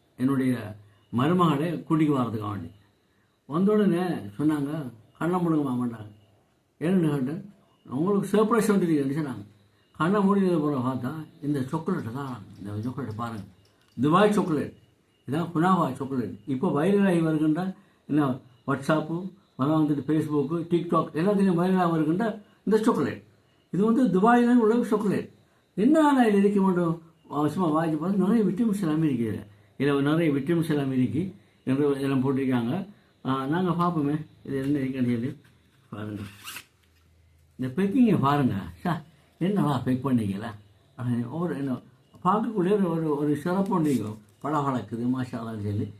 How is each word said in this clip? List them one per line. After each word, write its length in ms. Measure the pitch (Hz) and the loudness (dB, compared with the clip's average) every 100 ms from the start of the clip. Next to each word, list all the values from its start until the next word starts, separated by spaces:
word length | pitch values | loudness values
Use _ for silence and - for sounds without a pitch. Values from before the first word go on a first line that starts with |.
| _ - | _ -4
என்னுடைய 580 | 131 135 127 117 104 101 - _ - 113 | 0 0 0 -2 -6 -14 -20 _ -6 0
மருமகளை 680 | 143 185 170 139 170 143 | 2 4 4 2 -2 -4
கூட்டிக்கு 340 | - 160 151 139 | -2 2 2 2
வர்றதுக்காக 320 | 113 107 104 | 0 -4 -6
வேண்டி. 220 | 98 85 - _ _ _ _ _ _ - | -8 -10 -16 _ _ _ _ _ _ -6
வந்த 260 | 151 196 | 0 2
உடனே 300 | 214 196 170 180 | 4 4 2 -2
சொன்னாங்க, 840 | 135 101 120 151 151 139 160 127 113 _ - | -4 -8 -2 0 0 -2 -6 -10 -14 _ -6
"கண்ணை 220 | 160 180 | -2 0
மூடுங்க 280 | 170 156 135 | 2 0 0
மாமான்டாங்க." 440 | 123 123 110 104 - _ _ _ _ _ - | -2 -4 -6 -16 -20 _ _ _ _ _ -6
ஏன்னு 300 | 156 190 160 | 0 2 2
கேட்டேன், 440 | 147 127 180 - - _ _ - | 0 -4 -6 -12 -20 _ _ -10
"உங்களுக்கு 480 | 127 180 202 - 202 | -4 0 0 2 2
சர்ப்ரைஸ் 260 | 220 233 | 4 2
வந்துருக்குன்னு" 560 | 208 196 170 151 135 143 | 4 2 4 2 0 -2
சொன்னாங்க. 260 | 147 107 101 _ _ _ _ - | -6 -8 -14 _ _ _ _ -4
கண்ணை 240 | 160 208 | 0 2
மூடினது 380 | 196 202 190 165 | 2 2 2 2
போல 180 | 147 139 | 0 -2
பார்த்தா, 360 | 120 131 123 156 151 - | -2 -4 -6 -8 -12 -10
இந்த 220 | 143 143 | -4 -4
சாக்லேட் 500 | 123 160 196 170 113 | -2 -6 -4 -4 -6
தான், 300 | 131 139 113 95 - | -8 -10 -12 -16 -14
இந்த 220 | 101 104 | -10 -8
சாக்லேட் 340 | 120 135 110 104 | -6 -8 -8 -8
பாருங்க, 280 | 117 110 - _ _ _ _ - | -8 -8 -14 _ _ _ _ -2
துபாய் 320 | 143 175 214 | 2 6 4
சாக்லேட், 400 | 208 170 147 101 - _ _ _ _ - | 4 0 -2 -4 -12 _ _ _ _ -6
இதான் 200 | 147 170 156 | -4 -2 0
குனாவா 380 | 180 180 143 | 2 2 0
சாக்லேட். 420 | 127 131 135 104 - - | -4 -6 -4 -6 -8 -6
இப்போ 220 | 131 185 | -2 0
வைரல் 380 | 143 175 202 196 | 0 2 2 4
ஆகி 120 | 170 | 2
வருகின்ற 560 | 160 156 156 156 190 - _ _ - | 2 2 0 0 -2 -8 _ _ -4
என்ன 200 | 147 139 123 - _ - | 0 0 -2 -10 _ -6
WhatsApp, 640 | 131 - 156 156 170 190 - _ - | -4 0 0 0 -6 -8 -14 _ -4
அப்புறம் 340 | 135 160 147 | 0 2 2
வந்துட்டு 200 | 139 143 | 0 0
Facebook, 400 | 156 143 147 131 | -2 0 -2 -2
TikTok 580 | 170 165 170 - 165 - | -4 0 -2 0 -2 0
எல்லாத்துலேயும் 420 | 151 190 202 196 170 | -2 0 2 4 2
வைரல் 220 | 185 185 | 2 2
ஆகி 140 | 175 | 2
வருகின்ற 520 | 160 151 175 226 220 - _ - | 2 0 0 -2 -4 -14 _ 0
இந்த 180 | 214 | 2
சாக்லேட், 400 | 226 196 120 101 - _ _ _ - | 2 2 -2 -4 -14 _ _ _ -8
இது 200 | 170 220 | 0 2
வந்து 160 | 233 240 | 4 4
துபாயில 480 | 180 220 240 240 247 | 4 6 6 6 4
உள்ள 280 | 214 240 | 4 2
சாக்லேட். 500 | - 214 208 147 - _ _ _ _ - | 2 0 0 -2 -4 _ _ _ _ 0
என்ன 380 | 240 320 294 | 4 6 4
நான் 140 | 269 226 | 4 4
இது 100 | 202 | 4
இருக்க 240 | 202 202 | 4 4
மாட்டோம், 400 | 190 175 170 165 - _ - | 2 2 0 -2 -8 _ -8
சும்மா 380 | 143 151 151 170 | -2 -2 0 0
வாங்கி 280 | 151 165 156 | 0 0 -2
பார்த்து 220 | 175 202 | -2 0
நிறைய 260 | 208 233 | 2 2
விட்டமின்ஸ் 380 | 190 - 226 196 | 2 0 -2 0
எல்லாமே 320 | 165 156 160 | -2 0 0
இருக்கு 320 | 120 113 101 - - _ - | 0 -4 -6 -10 -20 _ -2
இதுல. 20 | |
இதுல 200 | 139 139 | 0 2
நிறைய 300 | 143 160 165 | 2 2 2
விட்டமின்ஸ் 380 | 139 135 170 156 | 0 0 -2 0
எல்லாமே 280 | 147 135 131 | -2 0 0
இருக்கு 360 | 127 143 190 - _ _ | 0 -2 -6 -10 _ _
என்று 380 | - 135 147 135 | -4 0 0 0
எல்லாம் 200 | 135 135 | 0 0
போட்டிருக்காங்க. 640 | 131 135 131 127 117 175 185 - _ _ 131 | 0 0 0 0 -2 -4 -6 -16 _ _ -6
ஆ, 200 | 135 135 | -4 -2
நாங்க 380 | 170 185 170 | -2 0 0
பார்ப்போமே 420 | 175 160 143 156 - - | 0 0 -2 -4 -6 -16
இது 180 | - 135 | -8 -6
என்ன 180 | 135 147 | -2 -2
இருக்குன்னு 340 | 131 131 123 | -2 -2 -2
சொல்லி 220 | 120 127 - _ _ _ _ - | -2 -4 -10 _ _ _ _ -18
பாருங்க. 320 | 104 107 104 101 104 - - - _ _ _ _ _ _ _ _ - | -12 -10 -10 -12 -14 -18 -18 -18 _ _ _ _ _ _ _ _ -10
இந்த 260 | 127 185 | -8 -2
பேக்கிங்கை 380 | 196 262 233 147 | 0 4 4 4
பாருங்க, 360 | 139 147 127 98 85 - | 4 2 2 0 -8 -8
சா, 200 | - 165 - _ _ - | -4 -4 -8 _ _ -4
என்னவா 440 | 175 151 147 127 | -2 0 0 0
பேக் 240 | 127 127 135 | -2 -2 0
பண்ணீங்களா? 460 | 123 104 98 113 104 - _ _ - | 0 0 -4 -8 -14 -20 _ _ -8
அப்படின்னு 320 | 123 117 120 | -4 -2 -4
ஒரு 280 | 156 175 139 | -6 -4 -4
என்ன 160 | 139 127 - _ _ - | -4 -6 -10 _ _ -4
பார்க்கக்கூடிய 300 | 180 214 226 | 0 0 0
ஒரு, 360 | 214 175 208 185 | 0 2 2 2
ஒரு, 280 | 160 160 143 | 0 -2 0
ஒரு 180 | 147 143 | 0 -2
சிறப்பு 400 | 180 185 - 175 | -2 -2 0 0
ஒன்று 180 | 151 | 2
இருக்கும். 240 | 120 107 107 - _ | 0 -2 -10 -18 _
பளபளக்குது, 760 | 139 151 139 123 104 113 123 131 | -4 -2 -2 -4 -6 -6 -2 -2
மாஷா 160 | 123 120 | -4 -8
அல்லாஹ்னு 280 | 113 110 | -10 -8
சொல்லி 280 | 101 101 104 - | -4 -4 -6 -10